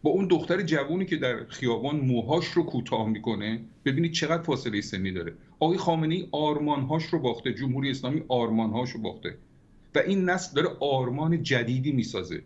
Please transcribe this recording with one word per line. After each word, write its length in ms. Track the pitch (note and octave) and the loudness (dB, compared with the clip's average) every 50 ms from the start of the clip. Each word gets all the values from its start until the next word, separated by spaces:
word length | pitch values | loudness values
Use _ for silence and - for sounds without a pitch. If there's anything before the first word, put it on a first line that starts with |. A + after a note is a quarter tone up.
| - | 2
با 80 | D3+ | 2
اون 160 | D#3+ F#3+ G3 | 2 2 4
دختر 340 | F3 F3+ D#3 - - F3 F#3+ | 4 4 2 4 0 0 0
جوونی 440 | G3+ D#3 D#3 D3 C3+ D3 E3+ F#3 F#3+ | 2 0 0 0 0 0 0 -2 0
که 100 | - E3 | -2 -2
در 300 | D3 C3+ B2+ A#2+ A2+ A#2+ | 0 0 -2 -2 -2 -6
خیابان 500 | - - - C3 B2 A#2 G#2 A2+ C#3+ D3 | -12 -10 -2 0 0 0 2 0 -2 -2
موهاش 500 | D3+ C3+ C3 B2 A#2 G#2+ - D3 - A#2+ | 0 2 2 2 2 2 2 0 0 0
رو 180 | - - F3 D#3+ | 0 0 0 0
کوتاه 460 | - - B2 A2+ - - A2+ A2 G#2+ | 0 -2 -4 -2 -2 -2 0 0 0
می‌کنه، 520 | A2 G#2 - A#2 A2 G2 G#2 G#2+ A2+ A#2 - - - - - | 0 -2 -2 -2 -2 -2 -2 -4 -4 -4 -6 -14 -20 -4 -2
ببینید 260 | C#3+ C#3 D3 E3+ E3 | 0 2 2 2 0
چقدر 320 | D#3+ - D#3+ D3 E3 E3+ E3 | 0 -2 0 0 0 0 0
فاصلهٔ 380 | E3 C#3 - - B2 G#2 G2+ | -2 -2 -2 -2 -2 -2 -2
سنی 300 | G2+ - - F#2+ F#2+ F#2+ | -4 -2 -4 -4 -4 -2
داره. 220 | F#2 F2+ E2+ E2 - - - - - - | -4 -4 -6 -8 -10 -12 -20 -20 -4 0
آقای 180 | D3+ D#3+ F3+ | 2 2 2
خامنه‌ای 500 | F#3+ - F3 E3 D#3+ D#3+ D#3 E3 F#3 - - | 2 2 2 2 2 2 2 0 -2 -2 -4
آرمانهاش 720 | - D3 D3+ D3+ D3+ D3 D3 D3 D3 C#3 C3 C3 D#3 E3 D#3+ | -2 0 2 2 2 2 2 0 0 0 0 0 0 -2 0
رو 160 | - F3+ D#3+ | 0 -2 0
باخته، 340 | C3 B2 A2+ - - B2+ A2+ | 0 0 -2 -2 -4 -6 -6
جمهوری 380 | G2 A2 A#2 B2 C#3 C3+ C#3 | -4 -2 -2 -2 0 0 -2
اسلامی 320 | C3 C3+ - B2 C#3+ D#3+ D#3 | -2 -2 -4 -2 -2 -4 -2
آرمانهاش 640 | - B2+ B2 A#2 A2+ A2+ A2 A2+ A2 G#2+ A#2+ B2+ B2+ | 0 0 2 2 2 2 2 2 2 0 -2 -2 -2
رو 100 | - A2+ | -4 -6
باخته 360 | A2 F2+ F2+ - - F2 F2 - - - - - _ _ - - - - - | -6 -6 -8 -6 -10 -10 -10 -10 -20 -20 -20 -20 _ _ -20 -20 -20 0 2
و 40 | D3 | 2
این 300 | C3+ - G3 G3 F#3 F3+ | 2 4 2 2 2 2
نسل 320 | F3+ F#3 - - - C3+ | 2 0 -2 -2 0 0
داره 160 | D#3 - - - | 2 2 0 -2
آرمان 640 | C#3 C#3+ C3+ C3 B2+ B2 B2+ D3 D#3 D#3+ E3+ E3 B2 | 0 0 2 2 0 0 -2 0 2 2 2 0 2
جدیدی 480 | - C3+ A#2+ A#2 A2+ B2+ C3 C3 D3 | 2 2 2 2 2 0 0 0 0
می‌سازه. 520 | C#3 B2+ A2 - - G2 F2 - E2 - - | 0 0 0 0 -4 -6 -4 -4 -8 -10 -10